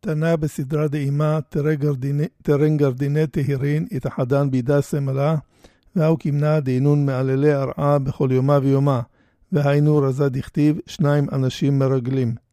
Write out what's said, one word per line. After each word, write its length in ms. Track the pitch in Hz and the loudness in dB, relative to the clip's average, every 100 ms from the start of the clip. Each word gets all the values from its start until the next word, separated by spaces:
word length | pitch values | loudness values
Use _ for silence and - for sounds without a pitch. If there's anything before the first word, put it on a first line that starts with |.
| 214 | -4
תנא 300 | 151 165 165 | -2 0 0
בסדרה 520 | 151 - 135 151 151 | -2 -6 -6 -2 -2
דאימה, 520 | 147 139 143 151 156 147 | -2 -2 0 0 -2 -4
תרן 260 | 147 147 151 | -4 -2 -2
גרדיני, 480 | 147 139 135 143 151 _ | -2 -2 -4 -2 -4 _
תרן 360 | - 147 151 151 | 0 2 2 2
גרדיני 500 | 143 127 143 147 156 | 0 0 -2 0 0
תהירין, 600 | - 139 139 143 151 175 | -2 -2 -2 -2 -2 -4
התאחדן 600 | 139 131 - 127 139 143 | -6 -6 -4 0 2 2
בידה 300 | 131 123 143 | 0 0 0
סמלה, 540 | 139 151 139 135 143 160 - _ - _ _ 190 | 0 -4 -2 -2 0 -2 -4 _ -20 _ _ 0
והוא 240 | 156 165 | 2 0
כמנה 400 | 151 143 151 156 | 0 0 2 0
דהינון 460 | 131 127 139 147 143 | 0 0 2 2 2
מעללי 500 | 131 131 131 147 143 | 0 0 2 2 2
ארעה 440 | 135 139 147 143 | -2 -2 0 2
בכל 300 | 135 - 135 | 0 -2 0
יומה 280 | 127 135 143 | 2 2 2
ויומה, 400 | 135 135 143 131 113 _ _ _ _ | 4 2 2 0 -4 _ _ _ _
והיינו 460 | 165 143 147 147 151 | 0 2 2 4 2
רזה 320 | 139 131 143 | 2 0 -2
דכתיב, 500 | 131 - - 147 156 - | -2 -6 0 0 0 -6
שניים 420 | - 143 147 143 | -2 0 2 0
אנשים 480 | - 131 - 139 139 | -2 -4 -2 0 0
מרגלים. 560 | 135 135 120 135 123 113 _ | 0 0 -2 -2 -2 -4 _